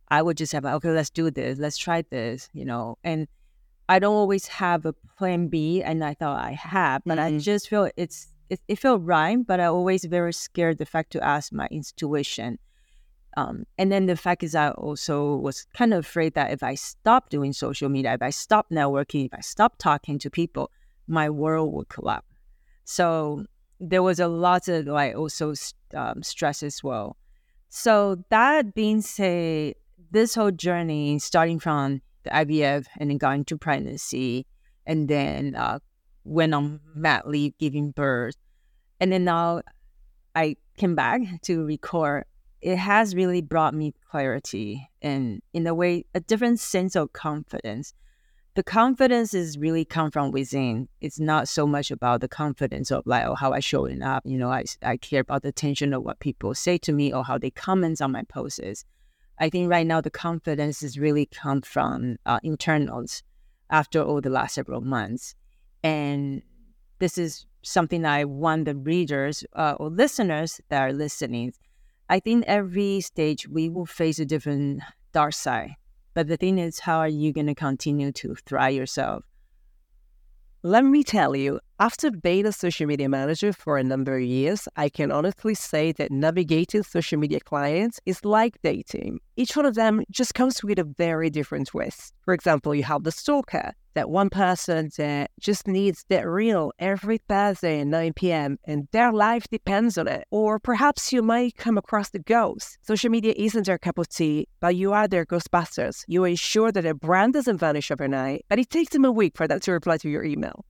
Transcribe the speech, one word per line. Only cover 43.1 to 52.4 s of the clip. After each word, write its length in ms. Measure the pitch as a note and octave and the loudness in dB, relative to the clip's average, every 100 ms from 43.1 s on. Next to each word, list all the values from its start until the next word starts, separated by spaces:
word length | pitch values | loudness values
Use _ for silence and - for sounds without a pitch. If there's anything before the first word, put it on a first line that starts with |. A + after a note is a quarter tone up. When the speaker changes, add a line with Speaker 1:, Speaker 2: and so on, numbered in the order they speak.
Speaker 1:
really 280 | F3+ F#3 F3+ | 2 2 2
brought 340 | D3+ E3 D#3 D3+ | 0 2 2 2
me 180 | D3+ - _ | -4 -6 _
clarity 800 | D#3 C3+ B2 - G2+ G#2+ A2+ C3 _ | -4 -2 -2 -6 -6 -6 -8 -14 _
and, 400 | D3 C#3 B2 G2 - | -4 -2 -2 -6 -8
in 140 | E3+ E3 | -4 -2
a 80 | E3 | 2
way, 280 | F3+ F3 - F#3 | 2 0 -2 -6
a 40 | |
different 400 | - A3 A#3+ A#3 | -2 0 2 0
sense 360 | - F#3 F#3 F3+ | 0 -2 0 0
of 180 | D3+ | -2
confidence. 800 | - D#3 D3+ D3+ - A2 G#2+ D3 - - _ _ _ _ - | -4 -6 -6 -8 -10 -8 -8 -10 -16 -20 _ _ _ _ -6
The 80 | |
confidence 720 | - G#3 A#3+ B3+ C4 A#3+ A3+ G3 | 0 4 4 6 4 4 2 0
is 200 | E3 D3 | -2 -2
really 300 | D#3 E3 D#3 | 0 0 0
come 240 | E3 D#3 | -2 0
from 220 | D3+ C#3 | 0 -2
within. 560 | C#3 C3+ C#3 B2+ A2+ B2+ _ | -2 -2 -2 0 -2 -6 _
It's 200 | D3+ - | -10 -4
not 280 | D#3 D3+ B2 | 0 2 0
so 200 | - D3 | 0 2
much 240 | D3 C#3+ | 0 -2
about 300 | B2 B2 A#2+ | -2 0 0
the 60 | - | -2
confidence 640 | - | -4